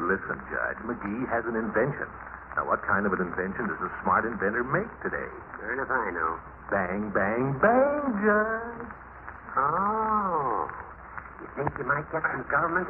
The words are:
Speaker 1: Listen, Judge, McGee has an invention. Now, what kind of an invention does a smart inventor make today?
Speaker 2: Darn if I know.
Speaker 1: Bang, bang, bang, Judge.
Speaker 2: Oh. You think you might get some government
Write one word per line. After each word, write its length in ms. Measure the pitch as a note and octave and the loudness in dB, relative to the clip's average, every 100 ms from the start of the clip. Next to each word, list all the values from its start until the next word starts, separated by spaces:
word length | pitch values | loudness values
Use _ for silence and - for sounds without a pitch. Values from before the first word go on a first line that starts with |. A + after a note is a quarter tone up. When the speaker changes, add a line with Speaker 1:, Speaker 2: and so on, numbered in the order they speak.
| F2 | 0
Speaker 1:
Listen, 320 | F#2+ - C#2 - | 0 0 -6 -4
Judge, 280 | B1+ A#1 - A2+ | -2 -2 -2 -6
McGee 400 | A#2+ G2+ A2 C3 | -4 -4 -2 0
has 120 | A#2 A2+ | 0 0
an 80 | A2+ | 0
invention. 480 | A2+ G2+ C3+ C#3+ - - - - - D2 | 0 2 2 0 -6 -10 -12 -12 -8 -4
Now, 80 | C#2+ | 0
what 160 | G#2 - | 0 2
kind 200 | G2 G#2 | 2 4
of 60 | |
an 80 | F2+ | 2
invention 440 | F2+ E2 F#2 F#2+ G#2+ | 0 0 -2 -2 -4
does 120 | D#2+ | -2
a 80 | F2+ - | -4 -2
smart 240 | F2+ G2 A2 | 2 4 4
inventor 360 | A2 G2 A2+ | 0 0 0
make 240 | B2 D#3 G#3+ - | 0 0 -2 -4
today? 240 | G3 C#2+ B1 - - - | -4 -4 -6 -8 -12 -10
Speaker 2:
Darn 160 | G#2 B2+ | -6 -4
if 80 | B2+ | 0
I 200 | C3 G#2 | 0 0
know. 240 | F2 E2 E2 - - - | 0 0 -2 -8 -14 -2
Speaker 1:
Bang, 400 | G2 F2+ G2 G#2+ | 0 2 0 0
bang, 440 | G2 G2 A#2 C3+ C3+ | 2 2 2 2 4
bang, 400 | G#3 B3 C#4+ D4 C#4 G3+ | 6 8 6 4 0 2
Judge. 640 | G#3+ G#3 G#3+ A3 A#3 A#3 A#3+ - - - - - - - | 4 4 4 -2 -6 -8 -10 -14 -16 -16 -16 -14 -6 2
Speaker 2:
Oh. 1120 | C#3 E3+ G3+ A3 A3 G#3+ G3 D#3+ C3 G2+ C#2 - - - - - - - | 2 4 2 2 2 2 2 2 2 0 -2 -6 -12 -14 -14 -12 -12 -12
You 40 | - - | -10 -4
think 100 | D3 C#3+ | -2 -2
you 80 | |
might 220 | B2+ C#3+ D3 | 0 0 0
get 80 | D#3+ - | -2 0
some 160 | C3+ - | -2 0
government 380 | C#3+ E3 F3 F3 | 2 2 2 0